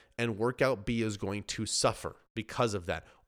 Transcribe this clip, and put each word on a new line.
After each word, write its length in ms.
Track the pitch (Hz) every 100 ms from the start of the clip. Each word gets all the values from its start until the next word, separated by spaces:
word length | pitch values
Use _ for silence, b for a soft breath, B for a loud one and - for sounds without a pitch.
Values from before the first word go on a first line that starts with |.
| B -
and 200 | 117 101
workout 480 | 117 123 135 120 101
B 160 | 117
is 160 | 110 101
going 260 | 98 101
to 220 | 98 - 104
suffer 520 | - 127 - - - _ -
because 380 | 110 - 120
of 120 | 101 87
that. 200 | 80 b b